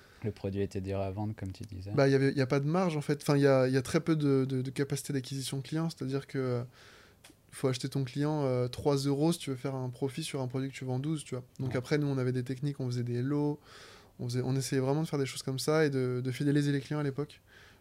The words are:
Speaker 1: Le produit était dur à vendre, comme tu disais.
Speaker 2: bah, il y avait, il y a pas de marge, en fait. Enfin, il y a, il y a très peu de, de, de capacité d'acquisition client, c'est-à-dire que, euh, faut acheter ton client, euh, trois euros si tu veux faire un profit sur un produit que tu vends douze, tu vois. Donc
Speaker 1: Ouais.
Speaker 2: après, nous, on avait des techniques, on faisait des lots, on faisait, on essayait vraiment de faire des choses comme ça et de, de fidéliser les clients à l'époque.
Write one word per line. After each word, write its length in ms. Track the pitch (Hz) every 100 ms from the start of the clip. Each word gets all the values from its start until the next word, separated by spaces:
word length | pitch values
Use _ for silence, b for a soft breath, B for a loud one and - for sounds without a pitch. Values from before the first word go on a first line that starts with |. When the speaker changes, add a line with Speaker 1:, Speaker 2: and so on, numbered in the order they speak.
| B B
Speaker 1:
Le 80 | 107
produit 300 | - 98 98
était 180 | 98 101
dur 200 | 95 98
à 100 | 98
vendre, 240 | 95 107 110
comme 160 | 95
tu 120 | -
disais. 260 | 107 92 95
Speaker 2:
bah, 140 | 143 135
il 40 |
y 20 |
avait, 160 | 135 139
il 80 | 139
y 20 |
a 60 | 131
pas 140 | 143
de 60 | 143
marge, 300 | 175 185 151
en 40 |
fait. 200 | 147 147
Enfin, 140 | - 143
il 60 |
y 40 | 139
a, 200 | 131 131
il 60 |
y 20 | 135
a 60 |
très 180 | - 160
peu 160 | 165 156
de, 280 | 143 135
de, 180 | 131 131
de 80 | 131
capacité 420 | 135 139 143 -
d'acquisition 480 | 139 131 139 127 139
client, 300 | 123 156 165
c'est-à-dire 360 | - 131 135 -
que, 120 | 139
euh, 240 | 127 120 123 B B B B B - - _
faut 180 | - 135
acheter 200 | 123 135
ton 140 | 139
client, 400 | 127 143 151 151
euh, 220 | 135 123 123
trois 300 | - 147 139
euros 360 | 139 139 165
si 60 | 170
tu 120 | 139
veux 60 | 127
faire 200 | 139 135
un 120 | 127
profit 360 | 123 135 160
sur 160 | 156 139
un 80 | 127
produit 220 | 131 135
que 40 |
tu 100 | -
vends 140 | 131 127
douze, 240 | 147 156
tu 140 | - 123
vois. 80 | - -
Donc 100 | 127
Speaker 1:
Ouais. 60 | 127
Speaker 2:
après, 220 | 123 151
nous, 80 | 143
on 100 | 135
avait 140 | 127
des 100 | 127
techniques, 380 | 127 131 147 139
on 60 | 127
faisait 180 | 123
des 180 | 120 120
lots, 380 | 131 147 147 147 B B B B B -
on 60 | 123
faisait, 140 | 123
on 140 | 131 131
essayait 240 | 123 135
vraiment 200 | 131 151
de 20 | 160
faire 120 | 147
des 60 | 135
choses 180 | -
comme 160 | 135 131
ça 240 | - 156
et 60 | 151
de, 300 | 131 127 127
de 60 | 127
fidéliser 400 | 123 143 147 143
les 80 | 139
clients 180 | 135 151
à 60 |
l'époque. 360 | 143 131 147 - _ B B B